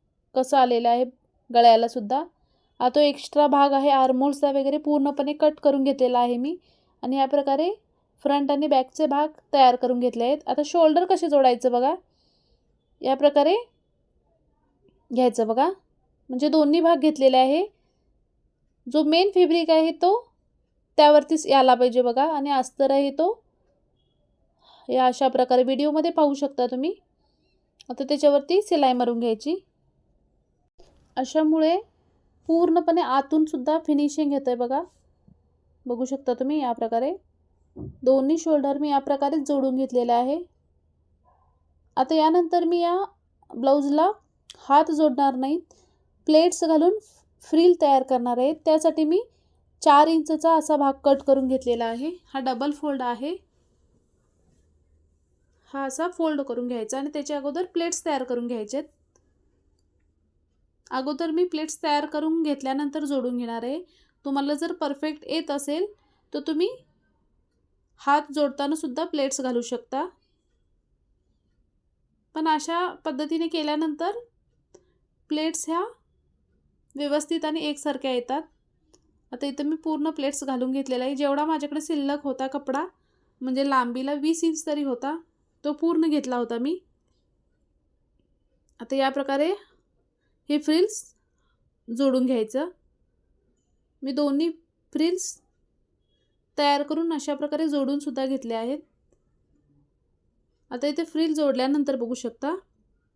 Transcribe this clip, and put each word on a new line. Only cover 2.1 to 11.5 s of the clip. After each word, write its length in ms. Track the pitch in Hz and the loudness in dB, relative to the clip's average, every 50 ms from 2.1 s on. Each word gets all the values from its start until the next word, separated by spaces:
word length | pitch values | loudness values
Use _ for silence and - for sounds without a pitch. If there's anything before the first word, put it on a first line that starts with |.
| 254 277 330 359 _ _ _ _ _ _ _ _ _ - | -4 -4 -4 -6 _ _ _ _ _ _ _ _ _ -2
हा 100 | 247 254 | -2 2
तो 100 | 247 294 | 4 4
एक्स्ट्रा 460 | 294 294 285 - - - - 294 294 285 | 4 4 2 -2 -8 -4 2 2 4 4
भाग 240 | 269 285 277 285 277 | 4 4 4 4 4
आहे 160 | 277 269 294 | 2 2 4
आर्महोल्सचा 600 | 277 269 262 262 262 254 269 285 277 285 285 285 | 4 4 4 4 2 2 0 0 0 0 -2 -2
वगैरे 260 | 269 277 269 277 269 311 | 0 0 0 -2 -2 -2
पूर्णपणे 540 | 302 294 294 294 277 285 285 285 277 277 294 | -2 0 0 0 0 0 -2 -2 -4 -4 -2
कट 240 | 302 311 302 302 - | 0 0 0 2 2
करून 240 | - 294 277 277 269 | 0 0 2 2 2
घेतलेला 360 | 277 269 277 262 247 247 240 | 0 0 0 0 0 2 2
आहे 180 | 240 240 247 240 | 0 0 0 -2
मी 180 | 247 294 349 359 _ _ _ _ _ _ _ _ - | -4 -6 -8 -10 _ _ _ _ _ _ _ _ -6
आणि 140 | 247 262 277 | -4 -2 0
या 80 | 269 262 | 0 0
प्रकारे 440 | 277 285 277 277 277 269 320 359 415 - _ _ _ _ _ _ _ _ - | 0 0 0 0 0 0 0 -2 -4 -6 _ _ _ _ _ _ _ _ -2
फ्रंट 260 | 285 285 285 285 269 | 0 0 0 0 0
आणि 160 | 285 277 294 302 | 0 0 0 2
बॅकचे 380 | 277 262 262 262 - - 311 294 | 2 2 0 0 -2 -2 0 0
भाग 200 | 285 285 302 311 311 _ _ _ - | 2 0 0 -2 -4 _ _ _ 4
तयार 220 | 277 262 254 247 | 6 6 6 6
करून 240 | 247 - 247 254 247 | 4 2 0 0 0
घेतले 240 | 240 247 - 233 233 | 0 -2 -2 -2 -2
आहेत. 140 | 247 285 294 - - | 0 -2 -2 -2 -4
आता 140 | 262 294 294 | -2 -2 -2
शोल्डर 400 | 294 - 349 330 311 311 330 370 | 0 4 4 6 6 6 4 2
कसे 220 | 359 392 - 339 330 | 2 2 0 0 2
जोडायचं 420 | 285 285 262 254 | 4 4 6 6